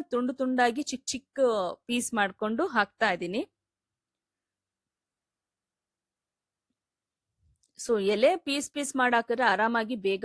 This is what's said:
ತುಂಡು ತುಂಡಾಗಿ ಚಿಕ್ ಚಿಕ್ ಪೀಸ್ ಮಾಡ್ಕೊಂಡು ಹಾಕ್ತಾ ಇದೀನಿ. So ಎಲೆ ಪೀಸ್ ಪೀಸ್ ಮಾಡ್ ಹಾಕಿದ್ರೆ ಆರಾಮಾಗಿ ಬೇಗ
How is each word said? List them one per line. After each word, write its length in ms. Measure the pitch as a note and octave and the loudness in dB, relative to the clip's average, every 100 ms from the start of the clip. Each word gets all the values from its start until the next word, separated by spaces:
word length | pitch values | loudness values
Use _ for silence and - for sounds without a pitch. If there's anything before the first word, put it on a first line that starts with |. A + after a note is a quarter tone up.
ತುಂಡು 320 | - B3 B3 | -2 -2 -2
ತುಂಡಾಗಿ 500 | C4+ B3+ B3+ A#3+ A#3 | -2 -2 2 2 2
ಚಿಕ್ 240 | D4 B3 - | -6 -8 -8
ಚಿಕ್ 760 | B3+ _ - B3+ G#3+ F3+ - - | -10 _ 0 2 2 -2 -6 -4
ಪೀಸ್ 280 | A#3+ A#3+ | -2 -2
ಮಾಡ್ಕೊಂಡು 520 | A3+ G3 - G#3+ A3+ F4+ | 0 0 0 -4 -2 0
ಹಾಕ್ತಾ 460 | A#3 G3+ _ A3 | 0 -2 _ 0
ಇದೀನಿ. 380 | F3+ F3 G3+ - _ _ _ _ _ _ _ _ _ _ _ _ _ _ _ _ _ _ _ _ _ _ _ _ _ _ _ _ _ _ _ _ _ _ _ _ _ _ _ _ _ _ - | 0 -4 -4 -6 _ _ _ _ _ _ _ _ _ _ _ _ _ _ _ _ _ _ _ _ _ _ _ _ _ _ _ _ _ _ _ _ _ _ _ _ _ _ _ _ _ _ -14
So 240 | - A3 | -2 0
ಎಲೆ 340 | G3 G#3 C4 F4+ | 2 4 4 4
ಪೀಸ್ 360 | - C#4 - | -2 -4 -4
ಪೀಸ್ 240 | D4 C#4 C4 | -6 -6 0
ಮಾಡ್ 180 | B3 | 2
ಹಾಕಿದ್ರೆ 300 | A#3 A#3 A#3 | 2 0 0
ಆರಾಮಾಗಿ 520 | A#3+ F#3+ A3 A#3 A3 A#3+ | 2 2 2 0 -2 -4
ಬೇಗ 280 | F#3+ G3 | -2 0